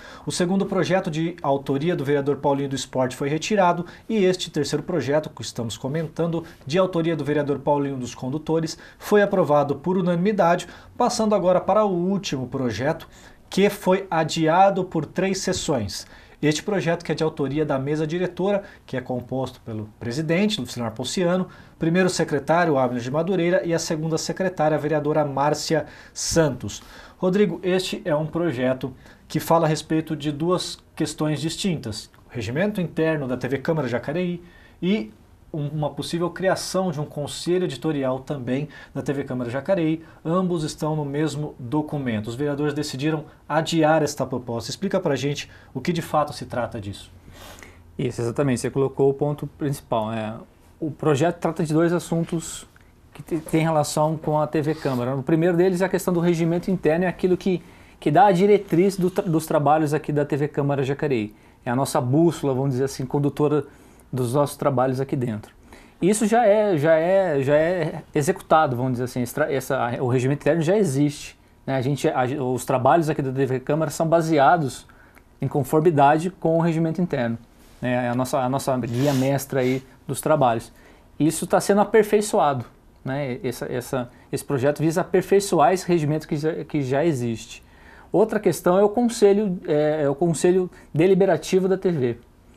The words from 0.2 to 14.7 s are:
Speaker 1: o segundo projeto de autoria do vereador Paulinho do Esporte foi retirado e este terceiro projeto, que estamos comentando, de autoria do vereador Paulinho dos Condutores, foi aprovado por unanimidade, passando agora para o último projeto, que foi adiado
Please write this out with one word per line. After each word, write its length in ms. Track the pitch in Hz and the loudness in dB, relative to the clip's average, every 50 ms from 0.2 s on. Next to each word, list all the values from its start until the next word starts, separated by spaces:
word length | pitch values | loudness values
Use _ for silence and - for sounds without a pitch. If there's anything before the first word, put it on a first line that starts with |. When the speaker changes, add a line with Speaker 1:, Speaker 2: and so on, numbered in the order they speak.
| - | -10
Speaker 1:
o 60 | 156 | -6
segundo 340 | - - 180 170 196 196 202 | -2 -2 0 0 0 0 0
projeto 460 | 202 - 185 156 135 - 190 185 180 | 0 0 -2 0 2 0 0 0 -2
de 240 | 147 156 165 170 170 - | -4 -4 -4 -4 -4 -4
autoria 540 | - 139 139 143 139 - 135 139 147 175 175 | -2 0 0 0 0 -2 -2 0 0 0 0
do 100 | 147 139 | 0 0
vereador 340 | 135 147 143 135 143 143 135 | 0 0 2 2 0 -2 0
Paulinho 320 | - 147 139 139 143 135 | 0 0 0 0 -2 -4
do 40 | 135 | -4
Esporte 400 | 131 - - - 131 131 123 127 | -6 -8 -4 -2 -2 -2 -2 -2
foi 140 | - 143 139 | -4 -4 -2
retirado 580 | 151 156 - - 214 202 185 175 170 170 170 - - - - - | -2 -2 -2 0 2 2 4 2 2 0 -4 -10 -12 -14 -8 -4
e 160 | 226 214 185 | 0 2 2
este 260 | 185 180 - - - | 2 2 0 -4 -6
terceiro 320 | - 151 139 - 151 147 | -4 -4 -2 -2 -2 -4
projeto, 480 | - - 180 156 120 131 143 156 - - | -2 -2 -2 -2 0 0 0 0 0 -2
que 120 | - - | -8 -12
estamos 360 | 113 - - - 117 117 - - | -12 -10 -8 -6 -6 -6 -6 -6
comentando, 640 | - 131 147 165 160 - - - 165 170 165 165 165 - - - - | -6 -4 -4 -4 -6 -6 -4 -4 -2 -2 -2 -4 -6 -8 -14 -16 -8
de 100 | 131 143 | -2 2
autoria 380 | 190 185 185 185 170 160 165 165 | 2 2 2 2 0 0 0 -2
do 100 | 147 139 | -2 -2
vereador 360 | 143 147 151 147 135 143 139 | 0 0 0 0 0 -2 -2
Paulinho 360 | 131 151 147 143 143 139 139 | 0 0 0 2 0 -2 -4
dos 200 | 131 123 120 - | -6 -8 -8 -10
Condutores, 600 | - 131 127 139 156 156 - 160 165 160 160 - - - - - - | -8 -8 -6 -6 -6 -2 -2 0 0 0 -2 -6 -10 -16 -20 -20 -10
foi 240 | - - 208 208 | -2 2 4 4
aprovado 540 | 202 202 196 190 165 139 147 147 139 135 139 | 4 4 4 2 2 4 4 4 4 2 -2
por 200 | - - 180 185 | -2 -2 -2 0
unanimidade, 680 | 196 175 180 175 170 180 214 214 190 175 170 175 175 - - - - - - - | 0 0 0 0 0 0 0 2 4 4 4 4 2 -2 -8 -16 -20 -20 -10 -4
passando 400 | - 247 220 226 - 220 214 214 | -2 0 0 0 0 0 2 2
agora 240 | 196 170 185 180 175 | 2 4 4 2 2
para 240 | 180 - 190 214 214 | 2 2 2 2 2
o 80 | 202 | 2
último 560 | 185 175 175 185 202 185 - - 151 131 127 127 | 0 0 0 0 -2 -2 -4 -4 -6 -6 -6 -4
projeto, 600 | - 135 131 120 107 92 127 147 185 - - - - - - - - - - - | -4 -2 -2 -2 -2 -2 -2 -2 -2 -4 -8 -20 -20 -20 -20 -20 -20 -20 -14 -6
que 200 | - 185 196 202 | 0 2 2 2
foi 360 | 202 - - 185 185 196 196 - | 2 0 0 2 2 2 0 -2
adiado 720 | 170 160 160 151 - 165 156 156 160 185 196 196 | -2 -2 -2 -2 0 0 2 4 6 6 6 6